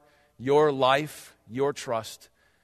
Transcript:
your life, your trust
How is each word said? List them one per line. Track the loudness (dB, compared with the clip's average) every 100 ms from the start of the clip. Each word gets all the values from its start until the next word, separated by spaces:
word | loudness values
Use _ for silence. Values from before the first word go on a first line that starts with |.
| _ _ _ -10
your | 0 4 4
life, | 2 2 2 0 -12 -20 _ -14
your | -4 -4
trust | -4 -6 -6 -6 -14 _ _ _ _